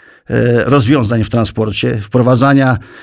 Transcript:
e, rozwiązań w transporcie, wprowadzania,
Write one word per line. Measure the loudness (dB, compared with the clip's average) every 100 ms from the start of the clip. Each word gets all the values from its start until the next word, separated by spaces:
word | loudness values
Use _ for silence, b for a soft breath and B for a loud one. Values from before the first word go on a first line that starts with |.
| b b _
e, | -2 0 0
rozwiązań | 2 2 2 0 0 -2
w | -2
transporcie, | -2 -2 -2 -4 -4 -4 -4
wprowadzania, | -4 0 2 2 2 2 2 -2 B B